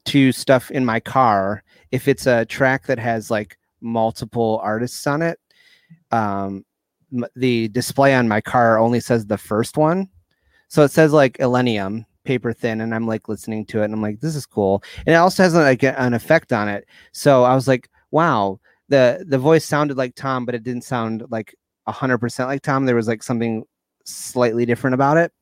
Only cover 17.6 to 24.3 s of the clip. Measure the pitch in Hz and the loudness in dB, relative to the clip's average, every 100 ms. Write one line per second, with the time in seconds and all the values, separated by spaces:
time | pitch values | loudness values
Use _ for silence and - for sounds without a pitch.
17.6 | 127 127 - _ _ 147 165 117 98 98 | 2 -2 -4 _ _ 0 2 2 -2 -6
18.6 | _ _ _ 139 123 131 165 135 143 160 | _ _ _ 4 4 2 -4 0 4 2
19.6 | - 147 147 131 127 - 135 127 120 120 | 2 -2 -2 -2 -6 -6 -6 -4 -4 -6
20.6 | 113 123 - 123 113 110 120 113 107 _ | -6 -10 -6 -4 -4 -6 -8 -10 -10 _
21.6 | _ _ - - 131 120 117 - 127 139 | _ _ -12 -6 -2 -2 -2 -6 -6 -6
22.6 | - 135 135 120 110 113 - 117 117 110 | -2 -2 0 0 0 -6 -6 -4 -4 -6
23.6 | - _ _ _ - - - | -10 _ _ _ -20 -16 -8